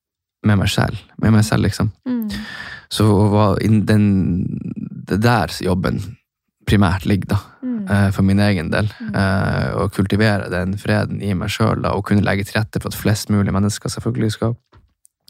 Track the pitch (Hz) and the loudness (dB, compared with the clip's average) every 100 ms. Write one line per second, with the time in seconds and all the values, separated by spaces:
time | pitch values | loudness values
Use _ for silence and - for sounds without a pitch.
0 | _ _ _ _ 107 101 92 - - 110 | _ _ _ _ 2 2 2 0 -2 -4
1 | - - 104 110 104 - 90 - 107 - | -14 -2 2 4 4 2 0 0 -4 -4
2 | 262 247 214 202 220 - - - - - | -4 -4 -4 -8 -10 -14 -16 -16 -8 0
3 | 107 98 104 104 104 - 104 110 98 107 | 4 4 4 4 2 2 2 2 4 4
4 | 104 95 87 87 - - - - - - | 4 4 2 0 -2 -6 -8 -10 -12 -12
5 | - 90 117 120 78 - 92 92 82 - | -4 0 2 2 0 -2 -2 0 -2 -4
6 | - - _ _ _ _ - 104 98 95 | -6 -14 _ _ _ _ 0 2 2 0
7 | - 98 - 104 - - 254 233 190 101 | 0 -2 0 -4 -4 -10 -6 -6 -2 2
8 | 98 98 98 98 104 95 80 - 107 - | 2 2 2 4 2 0 0 -2 -2 -4
9 | 226 101 95 95 98 90 - 107 98 - | -6 -2 0 0 0 -2 -2 -2 -2 -2
10 | 98 101 110 104 - 90 90 101 107 107 | 0 2 2 0 -2 -4 -2 -4 -2 0
11 | 101 98 101 90 90 - 113 - - - | 0 -4 -4 -2 -2 -2 0 0 -2 -2
12 | 107 104 98 98 95 110 110 - - - | 0 2 2 0 -2 -2 -2 -4 -6 -4
13 | - 107 - 104 98 98 104 - - - | 0 0 0 0 2 2 0 -2 -6 -6
14 | 120 123 113 107 113 120 _ - _ _ | -4 -2 -2 0 -2 -4 _ -20 _ _
15 | _ _ | _ _